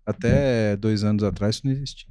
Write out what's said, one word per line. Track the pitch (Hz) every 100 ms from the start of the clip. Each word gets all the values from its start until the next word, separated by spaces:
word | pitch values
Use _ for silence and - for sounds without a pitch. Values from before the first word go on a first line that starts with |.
| -
Até | 101 117 139 139 117 107 98
dois | 110 107
anos | 107 107
atrás | 104 92 101 110
isso | 139
não |
existia. | 135 135 - -